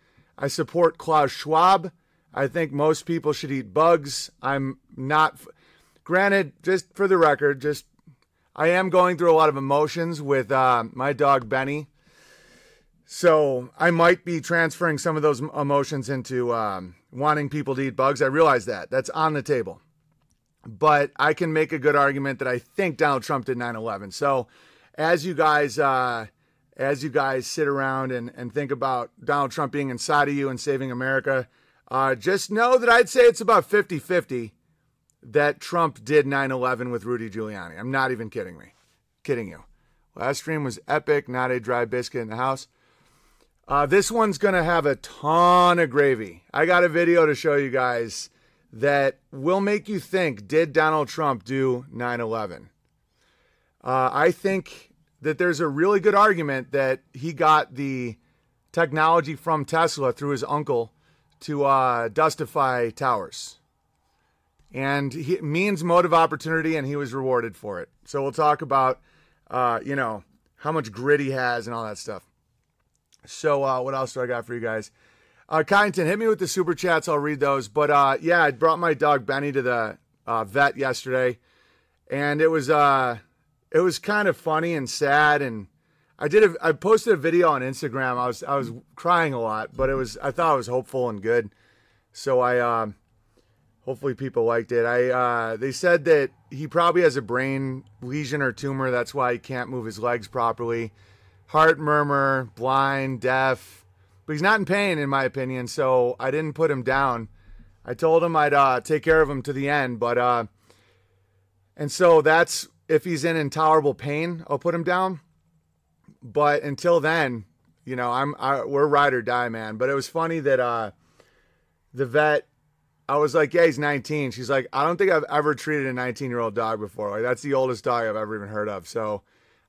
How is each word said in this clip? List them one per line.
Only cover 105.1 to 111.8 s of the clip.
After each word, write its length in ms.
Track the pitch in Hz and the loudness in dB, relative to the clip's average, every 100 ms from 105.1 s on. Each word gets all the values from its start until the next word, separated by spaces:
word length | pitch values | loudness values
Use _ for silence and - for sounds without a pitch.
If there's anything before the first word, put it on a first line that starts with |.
| 139 | -2
opinion, 440 | 131 135 127 127 120 | -2 -4 -6 -6 -8
so 480 | - 135 127 123 123 | -2 2 2 2 0
I 120 | 127 | -4
didn't 240 | 143 156 147 | -2 -4 -2
put 160 | 160 | -2
him 100 | 135 | 0
down. 460 | 123 135 139 120 110 - - - - _ - | -2 0 0 -2 -8 -16 -20 -20 -20 _ -14
I 80 | |
told 300 | 123 160 160 | -2 2 4
him 120 | 170 160 | 2 2
I'd, 200 | 147 143 | 2 4
uh, 260 | 139 127 | 4 2
take 220 | - 156 | 0 -2
care 180 | 160 160 | 4 4
of 80 | 151 | 4
him 140 | 143 | 0
to 100 | 123 | -6
the 160 | 135 139 | -4 -2
end, 300 | 147 127 117 | -2 -2 -2
but, 180 | 117 120 | 0 2
uh, 280 | 123 120 113 _ _ _ _ _ _ _ _ _ _ _ _ | 2 2 -2 _ _ _ _ _ _ _ _ _ _ _ _
and 140 | - | -10